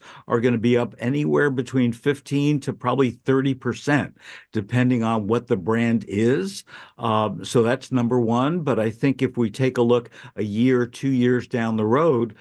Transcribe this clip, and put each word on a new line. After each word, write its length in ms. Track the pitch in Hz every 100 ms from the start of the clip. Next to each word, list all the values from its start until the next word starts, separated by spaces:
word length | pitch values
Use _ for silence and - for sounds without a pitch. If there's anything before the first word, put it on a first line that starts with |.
| - - -
are 140 | 117
gonna 180 | 120 117
be 180 | 113 120
up 180 | 120 -
anywhere 500 | 117 147 151 147 143
between 420 | 131 127 131 120
fifteen 680 | 113 147 135 - 143 143 147
to 120 | 135
probably 380 | 110 123 131 131
thirty 420 | 113 - 135 135
percent, 600 | 131 127 113 - 143 87 - - - -
depending 500 | 110 104 120 123 123
on 240 | 113 113 101
what 200 | 120 123
the 100 | 113
brand 480 | 87 113 117 117 98
is. 580 | 101 113 147 196 - - - - -
Um, 480 | 120 110 107 101 98
so 160 | 127
that's 280 | 113 131 -
number 300 | 127 117 123
one. 400 | 113 117 135 175
But 180 | 147 110
I 120 | 110
think 320 | - 143 127
if 160 | 131 -
we 100 | 113
take 300 | 104 131 123
a 40 |
look 280 | 120 120 120 - 123 -
a 60 |
year, 420 | 104 107 127 127
two 240 | 120 - 135
years 380 | 131 123 123 -
down 300 | 123 113 110
the 100 | 107
road, 480 | 127 165 127 113 -